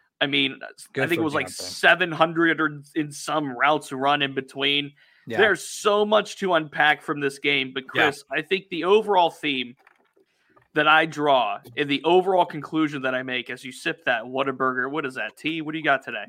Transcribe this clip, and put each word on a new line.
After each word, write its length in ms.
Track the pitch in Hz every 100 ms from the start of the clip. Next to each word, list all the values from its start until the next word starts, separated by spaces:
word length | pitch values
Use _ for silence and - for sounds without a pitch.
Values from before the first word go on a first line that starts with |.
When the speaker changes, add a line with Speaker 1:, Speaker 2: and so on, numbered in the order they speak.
| _ -
Speaker 1:
I 60 | 143
mean, 320 | 139 139 135 - - -
Speaker 2:
Good 120 | -
Speaker 1:
I 20 | 143
think 120 | 165
it 20 |
Speaker 2:
for 40 |
Speaker 1:
was 100 | 160
like 120 | 147 -
Speaker 2:
Deontay. 160 | -
Speaker 1:
seven 500 | - - 180 170 175
hundred 480 | 156 165 165 165 156
or 220 | 156 147 143
in 160 | 165 151
some 440 | 139 - 151 147 120
routes 360 | 139 151 147
run 280 | 135 139 147
in 140 | 139
between. 580 | 135 131 139 139 143 143 - _ _ -
Speaker 2:
Yeah. 120 | 117
Speaker 1:
There's 240 | 214 180
so 420 | - - 208 208
much 320 | 208 214 196 -
to 160 | 190
unpack 460 | 170 156 - 151 147
from 180 | - 147
this 180 | 143 135
game, 340 | 143 139 131
but 120 | 135 131
Speaker 2:
Yeah. 100 | 127 110
Speaker 1:
Chris, 160 | 139 -
I 120 | 143
think 260 | 156 190 -
the 160 | 170
overall 460 | 170 214 202 190 170
theme – 440 | - 151 131 120 123 _ _ _ _ _ _ _ _ _
that 120 | 156 151
I 200 | 156 165
draw 520 | 147 147 131 110 101 - 123
and 100 | 147
the 140 | 143
overall 400 | 147 185 185 190
conclusion 560 | 180 156 135 160 156 147
that 120 | 131
I 80 | 127
make 260 | 131 127 120
as 160 | 123
you 80 | 127
sip 320 | 127 170 156
that 180 | - 120
Whataburger, 640 | 120 131 139 131 131 127 131
what 160 | 147 139
is 80 |
that, 200 | 127 110 -
tea? 240 | 151 165
What 100 | 151
do 60 | 160
you 60 |
got 200 | 151 135
today? 200 | 135 117